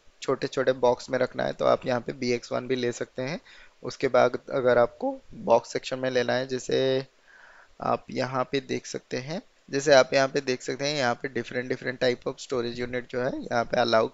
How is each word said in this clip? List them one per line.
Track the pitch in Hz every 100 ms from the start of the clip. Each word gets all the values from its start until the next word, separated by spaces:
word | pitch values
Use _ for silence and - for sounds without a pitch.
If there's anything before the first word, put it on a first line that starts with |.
| - _
छोटे | - 131 135
छोटे | - 131
box | 131 123 120 -
में | 131
रखना | 123 127
है, | -
तो | -
आप | - 123 -
यहाँ | 123
पे | 117
बीएक्स | 139 123 120 -
वन | 123 123
भी | 131
ले | 120
सकते | 120 123 -
हैं। | 127 165 - - - _
उसके | 123 - 139
बाद | 123 123 123 -
अगर | 139 123 120
आपको | 120 - 269 269 -
box | - - 117 -
section | 131 - 131
में | 131
लेना | 127 120
है, | 123 135
जैसे | 127 - 131 131 131 135 _ _ - - - - -
आप | - 120 -
यहाँ | 127 127 135
पे | 127 139
देख | 131 123 -
सकते | - - 127
हैं, | 131 175 - _ -
जैसे | 135 143
आप | 135 127
यहाँ | 139 135
पे | 147
देख | 135 127
सकते | - 131 143
हैं, | 151
यहाँ | 123
पे | 120 139
different | 123 117 131 127
different | 131 139 127
type | 127 123 -
of |
storage | 131 - 131 117 120
unit | 123 123 117
जो | 127
है | 127 302
यहाँ | 247 120
पे | 113 123
अलाउ | 117 113 120